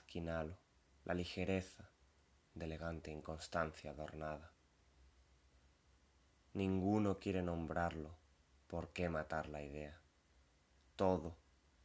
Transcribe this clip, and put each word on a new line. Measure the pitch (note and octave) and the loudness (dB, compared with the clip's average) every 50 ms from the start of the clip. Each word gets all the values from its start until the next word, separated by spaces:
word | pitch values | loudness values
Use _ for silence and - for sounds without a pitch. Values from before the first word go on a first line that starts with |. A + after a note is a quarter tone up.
| - | -6
que | - - F2 | -8 -6 -4
inhalo, | E2+ E2 E2 E2 D#2+ D#2 F2+ - - _ _ _ _ _ - - - | -2 -2 0 -2 -2 -2 -6 -10 -14 _ _ _ _ _ -20 -8 -2
la | - F2 | 0 0
ligereza | F2 F2 - - F#2 F#2 F2 F#2+ F#2+ F#2 - - - - - - _ _ - _ _ _ _ _ _ _ _ - | 0 0 -2 -2 -2 2 2 2 2 2 -2 -8 -16 -18 -20 -20 _ _ -20 _ _ _ _ _ _ _ _ -10
de | E2 E2 | -6 -6
elegante | D#2+ D#2+ D#2 D#2+ E2+ E2 D#2+ D#2 D#2 | -4 -4 -4 -4 -4 -4 -4 -6 -6
inconstancia | D#2 D2+ D2+ - D#2+ E2 - - - F2 D#2+ D#2 D2+ - - D2+ C#2 | -8 -6 -6 -6 -6 -6 -6 -2 0 2 2 0 -2 -6 -10 -10 -8
adornada. | D2 D2+ D2+ D#2 D#2 D#2 D#2 D#2 D2+ D#2 D#2+ - _ _ _ _ _ _ _ _ - - - - - - _ - _ _ - - - - - _ _ _ _ - - _ _ _ _ _ _ _ _ _ _ - | -6 -8 -8 -6 -6 -6 -4 -6 -6 -8 -12 -20 _ _ _ _ _ _ _ _ -20 -20 -20 -20 -20 -20 _ -20 _ _ -20 -20 -20 -20 -20 _ _ _ _ -20 -20 _ _ _ _ _ _ _ _ _ _ -2
Ninguno | G2+ G2 F#2+ F#2+ F#2+ F2+ G2 G#2 G#2+ G#2+ G2+ F#2+ F#2 | 2 4 4 4 4 6 6 6 6 6 4 4 2
quiere | - G2+ F#2 F#2 F2+ | 2 0 2 2 2
nombrarlo, | F2 E2+ E2 E2 D#2 D#2 E2 E2+ E2+ D#2 D#2+ D2+ D#2 E2+ - _ - _ _ _ _ _ - _ - | 2 2 0 0 0 2 2 2 2 0 -2 -6 -8 -10 -16 _ -20 _ _ _ _ _ -20 _ -6
¿por | - E2+ D#2+ - - | -4 -4 -4 -4 -2
qué | - F2+ F2 | 0 0 2
matar | E2 D#2 D2+ - D#2+ D#2 D2+ D2+ | 2 0 -2 0 -2 -2 -2 -2
la | D2+ D2 D2 | -4 -6 -6
idea? | C#2+ C#2+ D2 D2+ D2 D2+ - - _ _ _ _ _ _ - - _ _ _ _ _ _ _ _ _ _ | -6 -6 -8 -8 -8 -10 -14 -20 _ _ _ _ _ _ -20 -20 _ _ _ _ _ _ _ _ _ _
Todo, | - G2+ F#2+ F#2 E2+ D2 E2+ E2+ - - _ _ _ _ _ _ _ - | 4 6 6 6 6 2 -2 -8 -10 -16 _ _ _ _ _ _ _ -20